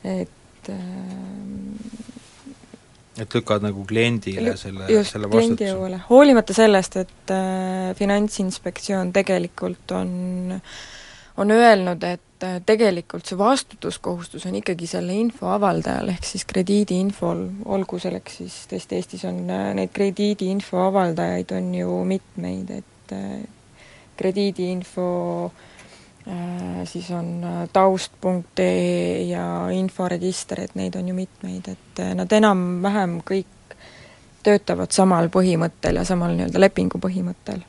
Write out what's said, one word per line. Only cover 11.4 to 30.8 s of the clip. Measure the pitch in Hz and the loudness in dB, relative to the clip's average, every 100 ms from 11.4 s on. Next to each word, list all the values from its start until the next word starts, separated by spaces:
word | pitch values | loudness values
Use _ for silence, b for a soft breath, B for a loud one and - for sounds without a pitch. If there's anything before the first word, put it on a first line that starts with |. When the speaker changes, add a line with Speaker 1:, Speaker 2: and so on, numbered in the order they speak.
| 202 | 4
Speaker 1:
öelnud, | 220 233 208 180 175 175 | 8 8 8 6 -2 -4
et, | 175 _ _ 185 | -4 _ _ -6
äh, | 180 180 | -4 2
tegelikult | 220 220 175 170 175 - | 4 4 2 -4 -12 -8
see | 185 | 0
vastutuskohustus | 202 262 - - 165 180 - 175 170 - 185 | 2 2 0 -10 -8 -6 -6 -6 -8 -10 -6
on | 196 | -4
ikkagi | 208 175 170 | -4 -4 -4
selle | 180 175 196 | -6 -2 0
info | 233 - 180 | -2 -2 -2
avaldajal, | 202 202 165 - - - 175 | 2 2 2 0 -2 -2 -4
ehk | - | -6
siis | 185 - | -10 -4
krediidiinfol, | - 180 202 202 180 196 202 170 170 185 196 - 196 | -2 2 4 4 2 0 -2 -2 -2 -6 -8 -4 -2
olgu | 190 180 | -2 -4
selleks | 185 180 - - | -6 -6 -10 -14
siis, | 180 - - | -14 -14 -10
tõesti | 190 - 185 | -12 -6 -6
Eestis | 180 185 185 | -6 -8 -8
on, | 180 175 | -6 -4
äh, | 185 196 196 | -4 -2 -2
neid | 185 | -4
krediidiinfo | - 196 185 208 208 185 196 - 185 185 | 0 -2 0 -2 0 -2 -4 -2 0 2
avaldajaid | 196 180 165 170 180 185 190 | 2 0 0 -2 -2 -4 -4
on | 180 180 | -4 -4
ju | 180 180 185 | -2 -2 -2
mitmeid, | 190 - - 175 92 185 190 | -2 -4 -10 -6 -6 -8 -10
et, | - _ - | -14 _ -14
äh, | - 98 - - - - B B B B - | -10 -8 -10 -12 -18 -20 B B B B -4
krediidiinfo, | 190 185 202 185 180 185 180 - 180 175 175 175 175 B B B B B B B - | -2 0 0 0 -4 -4 -6 -4 -2 -2 -2 -4 -6 B B B B B B B -12
äh, | 180 175 175 180 175 180 | -10 -8 -8 -8 -8 -8
siis | 180 175 175 | -10 -8 -6
on, | 170 170 | -6 -6
äh, | 175 175 170 | -6 -6 0
taust | 196 190 190 - - | 4 4 4 -2 -4
punkt | 185 180 170 - | -2 -2 -4 0
ee | 185 180 180 175 175 180 180 | 2 2 2 0 0 -2 -2
ja | 175 175 175 180 | -4 -4 -4 -2
inforegister, | 185 190 - 180 175 180 185 - 190 | -2 -2 -2 -4 -2 -2 -4 -8 -8
et | 185 | -8
neid | 190 | -6